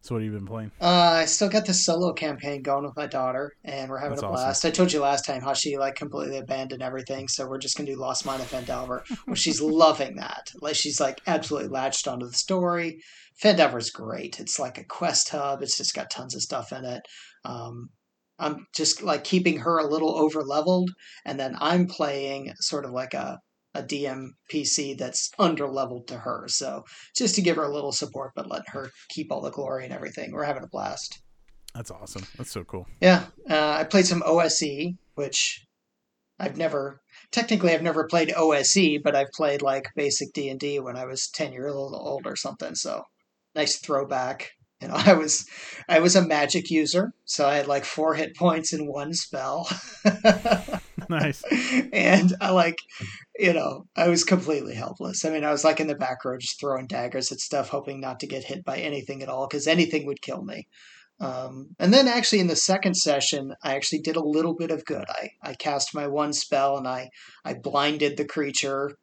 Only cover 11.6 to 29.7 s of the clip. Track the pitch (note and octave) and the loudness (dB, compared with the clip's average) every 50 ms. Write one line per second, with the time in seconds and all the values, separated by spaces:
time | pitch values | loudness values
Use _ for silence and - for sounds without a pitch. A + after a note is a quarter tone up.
11.6 | - - C3+ C3 C3 C3+ - - - C#3+ B2+ B2 B2 A#2+ A#2+ - - - F#3+ F#3 | -4 -4 -4 -2 -2 -2 -2 -2 -4 -4 -6 -6 -8 -4 -4 -4 0 0 0 2
12.6 | F3+ F3 F3 F3 E3+ E3 D#3+ - - - - - - _ _ _ - G#3+ G3 E3+ | 2 2 0 0 -2 -4 -6 -10 -18 -20 -20 -20 -20 _ _ _ 4 6 8 8
13.6 | D#3 - A#2+ A#2+ A2+ - - - - - - G#2+ - - - - G#2+ - - - | 6 4 4 -2 -6 -6 -8 -8 -10 -8 -8 -8 -8 -10 -12 -12 -8 -6 -4 -4
14.6 | C#3 B2+ B2+ - - _ - - F3 E3 C3+ - - - - D3 C#3 C#3 C#3 C#3 | -4 -6 -8 -12 -14 _ -8 -4 -2 0 2 2 0 0 -2 -4 -2 -2 -2 -4
15.6 | C#3 C3+ - - - - - - C3 - - - B2+ B2+ B2+ C3 - - - B2+ | -2 -2 -2 -2 -2 -2 -4 -4 -6 -8 -8 -10 -10 -10 -6 -6 -6 -4 -4 -6
16.6 | A#2 - C#3 C3 C3 B2 B2 B2 - - - - - - _ _ _ B2+ B2+ A#2+ | -6 -8 -10 -10 -8 -8 -8 -8 -10 -16 -20 -20 -20 -20 _ _ _ -12 -10 -10
17.6 | A#2 A#2 A#2 A#2+ A#2+ - _ _ _ _ _ _ _ _ _ _ C3+ D3 D3+ C3+ | -10 -12 -12 -14 -14 -16 _ _ _ _ _ _ _ _ _ _ -6 -6 -6 -6
18.6 | - _ - - D#3 D3+ - - - F#3+ D3+ C#3+ - - - F#3 F3+ F3 D#3 C#3 | -12 _ -6 -2 0 0 -2 -2 0 0 0 0 0 2 2 4 4 4 0 2
19.6 | A#2+ E3 E3+ D#3+ D#3 C#3+ D3 D3+ D#3 D#3 D3 D#3+ D3+ D#3 D3 D#3 C#3+ C3+ C#3 D3+ | 0 2 2 2 2 2 0 2 2 0 2 4 2 2 2 0 -4 0 0 0
20.6 | D3+ F3 F3+ F3+ F3+ F3+ F#3 _ - - - - _ - C#3 C3+ C3+ C3+ B2 - | 4 4 4 4 2 0 -2 _ -20 -20 -20 -14 _ -8 -6 -4 -4 -6 -4 -2
21.6 | D3 D3+ F3 F3+ F3+ F3+ - - D#3+ C#3+ C#3+ C#3 C#3 C#3 C#3 C#3 C#3 - - - | 0 4 4 4 4 2 2 -2 -2 -2 -2 -4 -4 -4 -6 -8 -8 -12 -8 -6
22.6 | - - - D3 C#3+ C3 B2 B2 C3 C3 - C#3 C3+ C3+ - - _ _ _ _ | -4 -2 -2 -4 -4 -4 -6 -6 -6 -4 -6 -6 -6 -6 -8 -10 _ _ _ _
23.6 | _ _ _ D3+ C#3 - D3+ C#3+ C#3+ C#3 C3 C3 C3 C3 C3 _ _ _ - D3+ | _ _ _ -10 -6 -4 -4 -4 -2 -4 -4 -6 -10 -14 -16 _ _ _ -4 -2
24.6 | C#3+ - - - D3 C#3 G3+ C3 C3 B2 - - - - - - G3+ E3+ D#3+ - | 0 0 0 0 -2 -4 -6 -6 -6 -4 -4 -4 -4 -4 2 4 4 4 4 2
25.6 | D3 C#3 C3+ C3+ C3 B2 B2 A#2+ A#2 - C3 A#2+ - B2 A#2+ A#2+ A2+ B2 - - | -2 -2 -2 -2 -4 -4 -4 -10 -10 -12 -12 -10 -6 -6 -8 -6 -6 -4 -2 -2
26.6 | C#3 C3 C3+ C#3 - - - - - - _ - B3+ G#3 F#3 G#3 F#3 F3 E3 D3+ | -2 -4 -6 -8 -12 -14 -20 -20 -20 -8 _ 0 0 2 2 4 2 2 2 2
27.6 | D#3 C#3+ C#3+ D3 C#3+ C#3+ C3 - D3+ C#3 - C3+ C3+ C3 _ - C#3+ - D3+ D#3+ | 0 -2 -2 -4 -4 -4 -4 -4 -6 -6 -8 -10 -10 -10 _ -12 -10 -8 -8 -8
28.6 | - - - C#3+ C3 B2 _ - - _ - - D3+ B2+ C3+ C#3 C#3+ C#3+ - C#3+ | -10 -10 -12 -12 -12 -12 _ -20 -20 _ -10 -10 -6 -6 -6 -6 -6 -8 -6 -6
29.6 | C#3 C3 | -6 -4